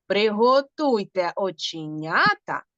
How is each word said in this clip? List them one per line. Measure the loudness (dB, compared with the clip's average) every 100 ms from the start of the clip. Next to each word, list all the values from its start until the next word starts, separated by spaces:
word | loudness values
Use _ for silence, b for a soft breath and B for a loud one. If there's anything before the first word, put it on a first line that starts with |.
| -4
Приготуйте | 0 0 2 4 4 0 -2 0 0 -2 -4 -4 -2
оченята, | -4 -4 -10 -8 -10 -8 -2 2 2 0 -6 -8 -10